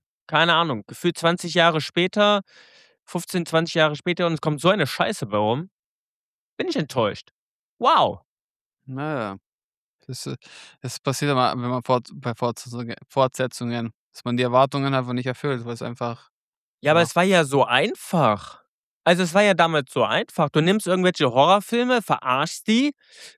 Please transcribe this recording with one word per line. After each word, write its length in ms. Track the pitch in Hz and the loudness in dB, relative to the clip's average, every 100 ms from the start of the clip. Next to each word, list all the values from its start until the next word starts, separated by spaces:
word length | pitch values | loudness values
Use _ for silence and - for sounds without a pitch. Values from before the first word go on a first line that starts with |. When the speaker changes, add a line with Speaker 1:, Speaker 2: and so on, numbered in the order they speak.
| _ _ - | _ _ -2
Speaker 1:
Keine 280 | 156 170 | 2 4
Ahnung. 300 | 165 165 113 - | 4 2 -2 -8
Gefühlt 320 | - 175 - | -4 -2 0
zwanzig 360 | 165 175 175 | 0 0 -2
Jahre 260 | 165 165 156 | 2 4 2
später, 600 | - - 185 208 208 208 - _ - _ _ _ | -2 -2 0 2 2 2 -2 _ -20 _ _ _
fünfzehn, 400 | - 175 - 185 165 | -10 -10 -6 -6 -2
zwanzig 280 | 160 165 | 0 0
Jahre 200 | 165 156 147 | 2 0 0
später 300 | 185 175 170 | -4 -2 -2
und 60 | |
es 60 | 160 | -2
kommt 200 | 160 147 | -2 0
so 100 | 170 | 2
eine 160 | 208 139 | 2 0
Scheiße 400 | - 180 214 104 | -2 -4 -4 -4
bei 100 | 104 | 0
rum. 340 | 107 127 185 _ _ _ _ _ _ _ _ - | 0 0 -6 _ _ _ _ _ _ _ _ -8
Bin 100 | 370 | -4
ich 80 | 277 | -4
enttäuscht. 540 | 147 131 107 - - _ _ _ _ - | -4 -2 -2 -4 -12 _ _ _ _ -2
Wow. 460 | 247 311 117 90 _ _ _ _ _ _ 131 | 2 4 2 -2 _ _ _ _ _ _ -14
Speaker 2:
Na 280 | 131 151 143 | -8 -6 -4
ja. 160 | 107 98 _ _ _ _ _ _ - | -6 -8 _ _ _ _ _ _ -16
Das, 200 | 127 139 | -14 -12
äh, 100 | 127 - - - _ | -12 -14 -20 -20 _
das 180 | 123 - | -14 -8
passiert 300 | - 131 147 | -6 -2 0
immer, 200 | 131 120 | 2 0
wenn 180 | 123 123 | 0 -4
man 120 | 123 | -4
fort-, 280 | - 127 - | 0 -2 -2
bei 200 | 143 127 | -10 -10
Fortsetzungen, 600 | 113 120 117 123 120 117 - - | -4 -4 -6 -10 -12 -10 -12 -6
Fortsetzungen, 840 | 139 131 - 127 - 120 120 117 - _ | 0 0 0 -6 -6 -6 -6 -8 -10 _
dass 120 | - | -12
man 120 | - 120 | -6 -2
die 60 | |
Erwartungen 520 | 123 123 135 139 139 | 2 2 2 0 -2
einfach 180 | 135 123 | -2 -2
nicht 120 | 123 127 | -4 -4
erfüllt, 380 | 123 147 127 | -6 -4 -6
weil 100 | 120 | -6
es 80 | 117 | -10
einfach, 480 | 120 117 120 117 _ _ _ _ _ _ | -10 -8 -8 -8 _ _ _ _ _ _
Speaker 1:
Ja, 100 | 143 | 2
aber 80 | 160 | 2
Speaker 2:
ja. 20 | |
Speaker 1:
es 140 | 165 170 | 2 2
war 60 | |
ja 220 | 185 185 | 4 4
so 200 | 143 139 | 4 2
einfach. 1000 | 113 123 196 381 - 175 123 104 - - _ _ _ _ | 2 2 0 -4 -4 2 2 2 -4 -20 _ _ _ _
Also, 180 | 160 180 | 2 2
es 120 | 175 | 2
war 80 | 185 | 4
ja 120 | 208 | 4
damals 380 | 175 165 156 135 | 4 2 2 -2
so 100 | 135 | 0
einfach. 440 | 107 139 - - 151 | 0 0 -4 -2 0
Du 100 | 156 | 2
nimmst 240 | 165 214 - | 2 2 0
irgendwelche 400 | 185 180 - 139 | 0 0 0 2
Horrorfilme, 680 | 120 160 202 - 233 247 247 | 4 6 4 2 -2 0 0
verarschst 640 | - 143 131 127 156 - - | 0 -2 0 0 -2 -4 0
die, 240 | 226 285 - _ - - | 0 0 -4 _ -20 -20